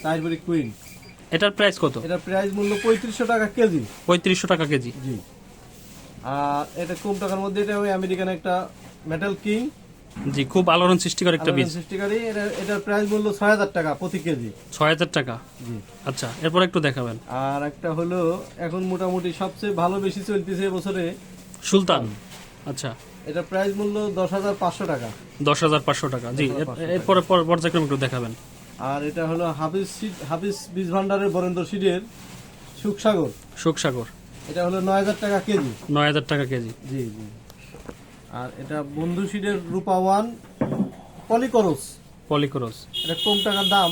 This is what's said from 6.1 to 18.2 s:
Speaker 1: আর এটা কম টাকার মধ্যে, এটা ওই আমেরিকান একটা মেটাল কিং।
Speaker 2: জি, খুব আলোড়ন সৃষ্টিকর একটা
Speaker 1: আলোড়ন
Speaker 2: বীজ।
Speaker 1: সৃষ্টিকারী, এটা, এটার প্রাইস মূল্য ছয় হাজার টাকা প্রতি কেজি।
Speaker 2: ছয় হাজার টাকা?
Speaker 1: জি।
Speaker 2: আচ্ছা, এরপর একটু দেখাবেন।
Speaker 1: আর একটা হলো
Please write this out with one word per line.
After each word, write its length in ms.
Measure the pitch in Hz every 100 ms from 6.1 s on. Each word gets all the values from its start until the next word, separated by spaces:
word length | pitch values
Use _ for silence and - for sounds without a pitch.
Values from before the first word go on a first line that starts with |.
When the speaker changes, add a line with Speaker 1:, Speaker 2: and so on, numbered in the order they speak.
| -
Speaker 1:
আর 560 | 123 139 143 143 - 170
এটা 140 | 175 175
কম 140 | 208 196
টাকার 200 | 196 190
মধ্যে, 180 | 196 196
এটা 160 | 208 202
ওই 120 | 202 190
আমেরিকান 300 | 185 185 185
একটা 400 | 175 185 180 185 - - - 156
মেটাল 280 | 160 196 196
কিং। 260 | 208 214 262 - - - - - 139
Speaker 2:
জি, 80 | 139
খুব 200 | 135 190 180
আলোড়ন 280 | 165 180 180
সৃষ্টিকর 360 | 175 - 180
একটা 80 | 165
Speaker 1:
আলোড়ন 140 | 160 139
Speaker 2:
বীজ। 160 | 127
Speaker 1:
সৃষ্টিকারী, 440 | 160 170 190 202 226
এটা, 280 | 226 214
এটার 360 | 208 202 196 202
প্রাইস 260 | 202 202 208
মূল্য 140 | 214 208
ছয় 180 | 202 202
হাজার 200 | 214 196
টাকা 160 | 180 156
প্রতি 240 | 143 180 185
কেজি। 320 | 156 143 117 - -
Speaker 2:
ছয় 160 | - 151
হাজার 220 | 160 170
টাকা? 220 | 160 127 117 - - 120
Speaker 1:
জি। 100 | 113 - - -
Speaker 2:
আচ্ছা, 220 | 127 123 117
এরপর 180 | 160 170
একটু 160 | 185 180
দেখাবেন। 360 | 147 131 120 113 -
Speaker 1:
আর 320 | 127 135 143
একটা 260 | 147 147 170
হলো 280 | 160 170 180